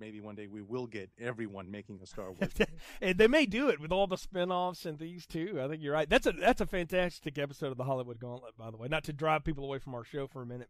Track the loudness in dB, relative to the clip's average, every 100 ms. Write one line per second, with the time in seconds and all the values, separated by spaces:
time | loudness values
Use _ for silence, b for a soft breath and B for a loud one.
0 | -12 -12 -12 -12 -12 -12 -8 -6 -6 -8
1 | -10 _ -8 -6 -6 -8 -10 -10 -10 -14
2 | -12 -12 -10 -4 -4 2 0 0 B B
3 | 0 8 8 8 6 4 2 2 2 2
4 | 2 0 -4 -2 0 2 0 -2 -8 -8
5 | -10 -12 -8 -4 -2 -2 -2 -4 0 2
6 | 6 6 4 4 4 4 2 0 2 2
7 | 2 0 -8 -4 -4 -2 -4 -2 0 0
8 | -2 -8 -10 -10 -12 -14 -14 -10 -2 -2
9 | -2 -2 2 2 2 -4 -4 -6 -6 -10
10 | -6 -6 -6 -8 -10 -10